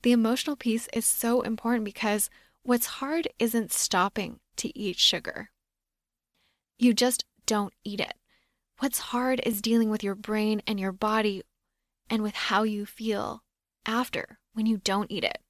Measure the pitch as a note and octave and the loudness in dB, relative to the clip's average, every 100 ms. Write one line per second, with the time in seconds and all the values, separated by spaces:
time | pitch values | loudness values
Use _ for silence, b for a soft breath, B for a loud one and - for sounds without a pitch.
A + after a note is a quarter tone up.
0 | A#3+ A#3+ A3 B3+ - C#4+ B3 A3+ - A#3 | 4 4 4 0 -2 -2 -2 -2 -2 -2
1 | - - A#3 B3 - A3+ A3+ A#3+ G#3 - | -2 0 2 0 0 -4 0 0 -2 -2
2 | A3 G#3 - b b b - A#3+ - - | 0 0 -2 b b b 0 0 0 -6
3 | C#4 E4 - - A3+ A3+ G#3+ - - F#3+ | -2 -2 -2 0 0 2 0 -2 0 2
4 | G3 - F#3+ - _ - - - G#3 F3+ | 2 -2 -6 -10 _ -8 -8 -4 -6 2
5 | - F3 - - G#3 _ _ _ _ _ | 2 2 -6 -10 -12 _ _ _ _ _
6 | _ _ _ _ _ _ _ _ A#3+ A3 | _ _ _ _ _ _ _ _ 4 6
7 | B3 B3 - _ - G#3+ G3 _ - G3+ | 2 0 -6 _ -2 0 -2 _ -10 -6
8 | - - _ _ _ _ _ _ C4+ - | -6 -8 _ _ _ _ _ _ -2 -2
9 | - A#3+ B3+ B3+ - G#3 A3 A3+ A3 G#3+ | -2 -2 0 0 0 -2 2 4 4 0
10 | G3+ G3 G#3+ G#3+ G#3+ G#3+ - G#3 F#3+ F#3+ | -2 -6 -2 0 2 0 -2 -2 -2 0
11 | G#3+ A3 G#3+ F#3+ - _ _ _ _ _ | 0 2 0 -2 -12 _ _ _ _ _
12 | _ A3 G#3 - - G3+ A3 G#3 G#3 - | _ -2 -2 -4 0 2 2 -2 -8 -6
13 | A3 G3+ - - _ _ _ _ - A3+ | -2 -2 -2 -8 _ _ _ _ -4 -2
14 | B3+ - - - _ A3 A3 G#3+ G3+ G3 | -2 -4 -8 -14 _ 0 2 2 2 0
15 | G#3 G3 B2 - _ | 0 -4 -6 -8 _